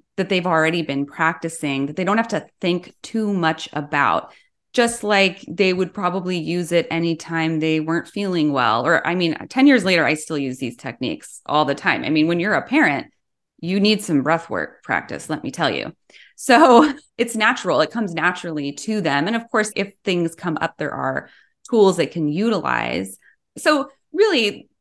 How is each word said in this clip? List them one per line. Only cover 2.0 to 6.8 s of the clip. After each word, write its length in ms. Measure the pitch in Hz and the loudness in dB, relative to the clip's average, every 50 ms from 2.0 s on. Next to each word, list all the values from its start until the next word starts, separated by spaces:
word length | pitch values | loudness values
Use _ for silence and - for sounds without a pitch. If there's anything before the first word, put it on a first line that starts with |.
| 185 | -2
don't 140 | 185 208 226 | -2 0 0
have 100 | 226 233 | -2 -2
to 180 | 208 160 - - _ _ | -4 -6 -6 -8 _ _
think 340 | - 170 175 175 - - - _ - | -2 -2 -2 -2 -4 -10 -18 _ -12
too 320 | - - 226 214 208 202 | -8 -6 -4 -2 -2 0
much 340 | 185 165 160 165 - - - - | 0 0 0 0 -2 -6 -10 -8
about. 600 | 151 147 147 156 143 139 104 82 82 - - - - _ _ _ _ _ _ - | -8 -6 -4 -2 0 2 2 2 0 -2 -6 -14 -20 _ _ _ _ _ _ 0
Just 280 | 254 233 233 233 - - | 0 0 0 0 -4 -2
like 420 | 208 208 196 196 185 180 - - - | 0 2 4 2 2 0 -4 -12 -6
they 240 | 180 180 190 185 185 | -2 0 2 2 2
would 220 | 185 185 185 - | 0 -2 -4 -4
probably 440 | 208 190 180 175 190 175 180 185 175 | -4 -4 -2 -2 -4 -4 -4 -4 -4
use 320 | 156 156 170 175 175 165 | -4 -2 -2 -4 -2 0
it 160 | 175 170 | 0 0